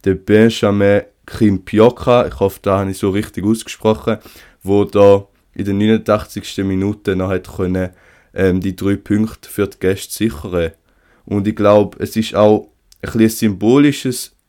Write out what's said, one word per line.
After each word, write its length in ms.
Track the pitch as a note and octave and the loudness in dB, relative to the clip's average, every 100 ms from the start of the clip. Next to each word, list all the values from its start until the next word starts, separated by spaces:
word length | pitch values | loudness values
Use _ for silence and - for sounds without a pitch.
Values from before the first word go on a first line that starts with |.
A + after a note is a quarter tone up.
der 120 | G2 F#2 | -2 -4
Benjamin 880 | - G#2+ A2+ A2 G#2+ G2+ G2+ G2+ - _ - | 2 4 4 2 -2 2 2 2 -2 _ -18
Krimpioka, 1000 | - G#2+ F#2+ - G#2 A#2 B2 - B2 D2+ | -2 0 0 -2 4 4 2 0 2 0
ich 100 | - | -2
hoffe, 180 | A2 - | -4 -2
da 180 | G2+ G2 | -4 -2
habe 120 | F#2+ | -2
ich 60 | F#2+ | -2
so 140 | G2+ | -2
richtig 340 | G2 G#2+ - G2 | -2 -4 -6 -2
ausgesprochen, 720 | A2 - - G#2+ A2 - A2 - - - _ | -2 -4 -4 -2 -2 -2 -6 -8 -20 -20 _
wo 220 | F#2+ G2+ | 0 0
da 420 | G2+ G2+ G2+ G2 G2+ _ _ | 2 4 6 6 0 _ _
in 100 | - | -10
der 100 | G2 | -6
neunundachtzigsten 960 | G2 G#2+ A2 A2 G#2 - - - - G2 | -2 2 0 0 -2 -4 -14 -12 -6 -4
Minute 480 | F#2+ F#2+ G#2 - F#2 | -2 -2 -4 -4 -2
noch 140 | F#2 | -2
hat 180 | F#2 - - | -4 -6 -6
können, 360 | F#2 F#2 F2+ _ _ _ _ | -4 -4 -6 _ _ _ _
ähm, 260 | - F#2+ A2 | -2 0 0
die 160 | F#2+ F#2 | -4 -4
drei 220 | F#2+ G2+ | -4 -4
Punkte 500 | - G#2 A2 - - | -2 -2 -2 -6 -14
für 200 | - G2+ | -6 -6
die 120 | - | -2
Gäste 340 | F#2 G2+ - | -4 -4 -8
sichern. 580 | - A2 D2+ G2 F2 E2 _ _ _ _ _ - | -6 -6 -6 -8 -4 -4 _ _ _ _ _ -6
Und 220 | G2+ G2+ | -4 -2
ich 80 | G#2+ | 0
glaub, 420 | G#2 G#2 F#2+ - | 4 4 2 -4
es 160 | G#2 - | -6 -4
ist 180 | A2 - | -4 2
auch 360 | G#2+ G#2+ - _ _ _ | 4 2 -2 _ _ _
ein 120 | F#2 | -8
bisschen 80 | A2+ | 0
ein 80 | A2 | 0
symbolisches 1040 | A2 A2+ F#2+ G#2 C3+ D3 C3+ C3 B2 - _ | 2 -4 0 2 4 4 0 -8 -8 -12 _